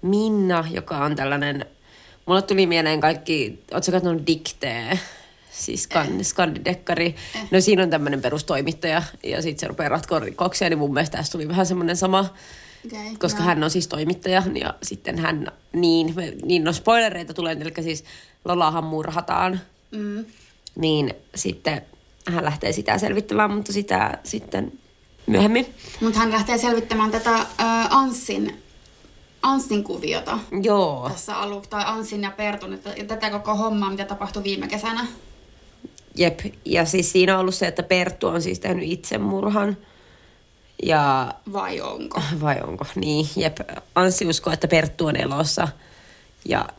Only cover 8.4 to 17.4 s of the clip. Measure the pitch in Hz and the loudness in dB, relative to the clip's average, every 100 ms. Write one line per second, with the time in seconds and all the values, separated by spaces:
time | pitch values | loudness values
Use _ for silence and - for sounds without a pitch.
8.4 | 147 143 139 156 170 156 151 - - - | -2 0 0 -2 0 0 -2 -10 -6 -4
9.4 | 160 151 - - 147 160 - 160 110 - | -4 -6 -8 -4 -2 -2 0 -2 -2 -2
10.4 | 175 180 180 165 147 139 160 - 151 170 | -2 2 0 2 0 0 -2 -2 -6 -6
11.4 | 151 180 185 185 170 175 185 190 190 - | -2 0 2 0 0 0 2 2 0 -6
12.4 | - - - - 233 220 208 220 - - | -20 -20 -20 -18 -14 -12 -12 -4 -2 0
13.4 | 175 160 156 180 170 151 156 180 190 185 | 2 4 2 0 -2 -2 -2 -2 2 2
14.4 | 185 - - - - - - 165 160 160 | 2 -2 -6 -6 -10 -8 -6 -2 0 0
15.4 | - - _ 165 175 165 160 165 165 - | -4 -12 _ 2 4 4 2 -2 -8 -8
16.4 | - 175 156 170 - 233 226 175 170 165 | 0 2 2 2 4 4 4 -2 -10 -6